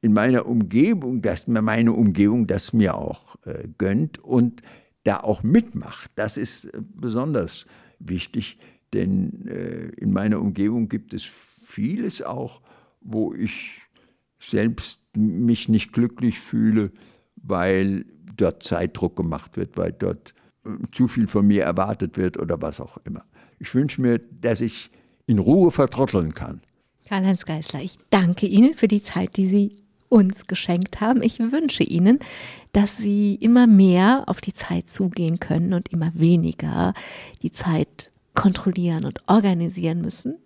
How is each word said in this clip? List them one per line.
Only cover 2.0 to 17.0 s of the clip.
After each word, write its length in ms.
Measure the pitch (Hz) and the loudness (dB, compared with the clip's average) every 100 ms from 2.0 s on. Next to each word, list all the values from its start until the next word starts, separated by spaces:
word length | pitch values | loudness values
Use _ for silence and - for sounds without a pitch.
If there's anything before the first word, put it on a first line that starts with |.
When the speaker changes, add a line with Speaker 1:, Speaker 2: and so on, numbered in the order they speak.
| 110 87 101 117 110 | 2 4 2 2 0
Speaker 1:
das 260 | 95 - | -2 -2
mir 240 | 113 98 - | 2 2 0
auch, 400 | - - _ - | -8 -12 _ -20
äh, 240 | - - - - | -14 -12 -14 -4
gönnt 400 | 95 101 156 - | -2 0 -2 -8
und 440 | - 123 120 117 - - _ _ | -2 2 2 -2 -20 -20 _ _
da 160 | - 98 | -4 -2
auch 220 | - 107 | -2 -2
mitmacht, 680 | 107 196 226 - - - - - | 4 2 2 -10 -12 -16 -18 -8
das 200 | 104 - | -6 -6
ist, 300 | - - - | -10 -10 -16
äh, 140 | - | -16
besonders 880 | - - 123 110 135 135 82 - - - _ _ | -16 -10 -6 -4 -2 -2 -4 -8 -20 -20 _ _
wichtig. 600 | - 90 - - 104 - - _ _ | -8 -8 -6 -10 -12 -16 -20 _ _
Denn, 540 | 104 98 95 92 - - | -4 -2 -2 -4 -8 -12
äh, 420 | 92 90 82 82 - | -10 -10 -12 -14 -6
in 120 | 104 | -2
meiner 280 | 95 104 107 | -2 0 -2
Umgebung 480 | 104 95 101 117 107 | -2 -2 -2 -2 -4
gibt 260 | 110 - | -6 -8
es 100 | 107 - - _ _ | -14 -14 -20 _ _
vieles 580 | _ - 127 202 226 - | _ -6 -4 -4 -6 -8
auch, 380 | - 123 127 - _ _ _ _ | -10 -8 -10 -14 _ _ _ _
wo 320 | - 110 107 | -8 -4 -2
ich 480 | - 110 - - - _ _ _ _ _ _ | -2 -6 -6 -16 -20 _ _ _ _ _ _
selbst 600 | - - 113 117 - - _ - | -6 -2 -2 -4 -12 -18 _ -2
mich 520 | 107 87 117 117 - | 0 0 0 0 2
nicht 240 | 110 - | 0 0
glücklich 460 | - 117 120 123 110 | -2 -2 0 -4 -4
fühle, 540 | - 113 110 107 101 - | -6 0 2 2 0 -6